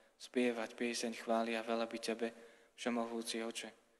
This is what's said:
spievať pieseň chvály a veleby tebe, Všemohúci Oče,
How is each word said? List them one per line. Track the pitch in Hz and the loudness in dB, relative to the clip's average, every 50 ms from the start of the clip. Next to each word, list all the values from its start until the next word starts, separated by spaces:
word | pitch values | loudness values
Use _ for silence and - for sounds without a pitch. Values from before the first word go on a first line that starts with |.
| _ _ _ _ | _ _ _ _
spievať | - - - 127 123 123 117 117 110 110 - | -18 -2 2 4 4 4 4 2 -2 -4 -2
pieseň | - 123 120 117 - - 117 113 - | -2 -2 0 0 0 0 -2 -2 -4
chvály | - 120 113 113 113 117 117 | 0 2 4 4 4 2 0
a | 113 | -2
veleby | 113 117 117 117 117 113 120 117 | 0 2 2 2 2 0 -2 -4
tebe, | - - 110 113 117 117 117 - - - - - - _ _ | -2 -2 0 0 0 -2 -2 -6 -14 -20 -20 -20 -20 _ _
Všemohúci | - - 123 120 120 117 117 117 117 113 - - 113 113 | -4 -2 0 0 0 0 0 -2 -4 -2 -2 -2 -2 -2
Oče, | 113 113 - - 110 - - _ _ _ | -2 -4 -6 -8 -8 -12 -16 _ _ _